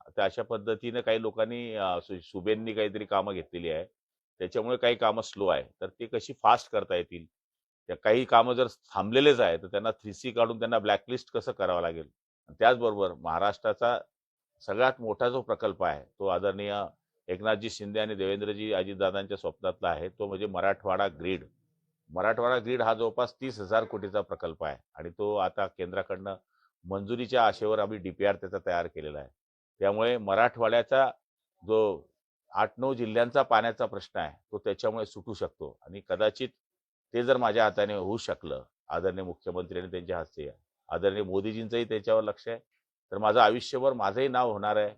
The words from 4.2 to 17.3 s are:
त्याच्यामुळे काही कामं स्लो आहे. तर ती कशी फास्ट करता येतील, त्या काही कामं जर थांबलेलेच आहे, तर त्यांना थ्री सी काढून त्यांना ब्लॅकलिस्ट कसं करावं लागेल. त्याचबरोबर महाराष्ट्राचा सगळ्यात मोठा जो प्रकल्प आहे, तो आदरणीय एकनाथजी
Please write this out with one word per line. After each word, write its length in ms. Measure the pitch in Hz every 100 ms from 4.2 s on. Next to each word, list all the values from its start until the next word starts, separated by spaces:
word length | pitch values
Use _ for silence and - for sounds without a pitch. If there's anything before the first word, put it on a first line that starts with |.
| _ _
त्याच्यामुळे 380 | 92 120 113 123
काही 180 | 120
कामं 280 | 117 113 113
स्लो 240 | 110 101 98
आहे. 160 | 76 64 _
तर 80 | 92
ती 180 | - 117
कशी 260 | 120 - 131
फास्ट 300 | 110 117 -
करता 240 | 107 95 90
येतील, 280 | 87 87 80 _ _ _ _ _ -
त्या 100 | 87
काही 280 | 110 117
कामं 300 | 127 117 120
जर 120 | 120 123
थांबलेलेच 760 | - _ 98 98 123 147 123
आहे, 160 | 101 85
तर 100 | 92
त्यांना 240 | 101 110
थ्री 240 | 107 107
सी 160 | 98 127
काढून 280 | 117 117 113
त्यांना 200 | 113 117
ब्लॅकलिस्ट 540 | 104 101 - 127 -
कसं 200 | 117 107
करावं 280 | 120 92 87
लागेल. 280 | 85 82 73 _ _ _ _
त्याचबरोबर 640 | 76 110 127 117 104 95
महाराष्ट्राचा 880 | 78 82 82 101 101 113 104 120 117 - _ _ _ _ _ -
सगळ्यात 260 | 101 127 127
मोठा 300 | 113 101 123
जो 140 | 127
प्रकल्प 420 | 117 107 107 92
आहे, 200 | 92 73 67 _
तो 80 | 98
आदरणीय 580 | 90 98 95 101 101 98 _ _ _
एकनाथजी 420 | -